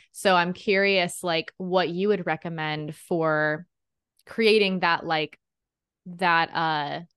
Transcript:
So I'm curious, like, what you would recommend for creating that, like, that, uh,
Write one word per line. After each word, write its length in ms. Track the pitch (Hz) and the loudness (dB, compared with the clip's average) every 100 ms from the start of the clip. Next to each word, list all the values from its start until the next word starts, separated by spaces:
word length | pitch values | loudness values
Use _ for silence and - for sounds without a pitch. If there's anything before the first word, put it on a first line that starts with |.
| _ | _
So 240 | - 202 180 | -2 2 4
I'm 180 | 175 | 2
curious, 680 | 180 - 196 196 190 175 - | -2 0 2 4 2 0 -4
like, 300 | 180 165 - - | -4 -2 -4 -10
what 320 | 185 185 170 | -2 0 0
you 200 | 175 202 | 0 0
would 160 | 196 175 | 0 -2
recommend 680 | 156 175 165 156 151 151 156 | -4 -6 -6 -6 -6 -8 -10
for 680 | - 170 160 151 151 156 175 _ _ _ _ _ - | -4 0 2 2 0 -2 -8 _ _ _ _ _ -10
creating 560 | - 226 214 196 185 | 0 4 4 4 0
that, 240 | 170 165 165 | 0 0 -2
like, 340 | 160 151 - _ _ _ _ _ _ 185 | -2 -4 -10 _ _ _ _ _ _ -16
that, 440 | 175 180 165 165 | -4 2 2 2
uh, 480 | - 160 151 147 147 170 | -2 -2 -2 -4 -8 -12